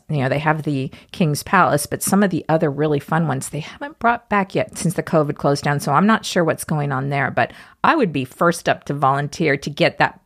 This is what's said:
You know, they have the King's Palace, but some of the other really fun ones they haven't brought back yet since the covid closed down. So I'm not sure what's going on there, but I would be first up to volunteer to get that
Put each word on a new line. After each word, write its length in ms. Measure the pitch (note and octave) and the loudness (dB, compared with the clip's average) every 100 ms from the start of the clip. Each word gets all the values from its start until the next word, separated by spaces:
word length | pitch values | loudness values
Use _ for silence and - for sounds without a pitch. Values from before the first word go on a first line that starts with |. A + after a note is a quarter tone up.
| - | -6
You 100 | D3 | -2
know, 100 | C3 | 0
they 100 | C#3+ | 0
have 240 | D#3 D#3+ | 0 -2
the 300 | D3+ C#3 C3 - - | -2 -4 -6 -10 -10
King's 320 | - D#3+ D3 | -2 0 0
Palace, 420 | - F#3+ C#3 D3 - | 0 2 4 2 -2
but 140 | - | -6
some 220 | - F#3+ | 0 2
of 80 | G3+ | 2
the 140 | E3 - | 0 0
other 220 | D#3 D#3+ | 0 0
really 300 | C#3+ D#3 C#3+ | 0 0 0
fun 260 | - D#3+ D#3+ | 0 -2 0
ones 220 | C3 - | -2 -6
they 100 | D3 | -10
haven't 400 | - - C#4+ - | -12 -14 -16 -4
brought 300 | A#3 A#3+ - | -2 -2 -2
back 260 | G3+ G3 | -2 0
yet 240 | D#3+ - - | -2 -4 -2
since 160 | E3+ | -4
the 80 | D#3+ | -4
covid 320 | - D#3+ D3 | 0 2 2
closed 300 | - C#3+ C#3+ | 0 0 0
down. 160 | D3 C#3+ | 0 -2
So 120 | D3 | 0
I'm 140 | C#3+ G#3 | 2 4
not 180 | A3+ | 2
sure 200 | - F#3 | 0 0
what's 180 | D#3+ - | 0 0
going 300 | - D3+ C#3+ | -2 -2 -2
on 160 | C3 C#3 | -4 -2
there, 240 | C#3 B2+ | -2 -2
but 200 | - - - - _ | 0 -2 -4 -20 _
I 140 | - D#4 | 2 2
would 160 | G3+ | 2
be 120 | D3 | -2
first 440 | B2+ - E3+ E3+ - | -6 0 2 2 0
up 160 | - | -2
to 100 | - | -2
volunteer 640 | C#3+ C3+ C#3 C#3+ - D#3 C#3 | 0 2 2 -2 -2 0 0
to 120 | D#3+ | -2
get 300 | D3 D#3 - | 0 0 2
that 220 | D3 - | -2 -2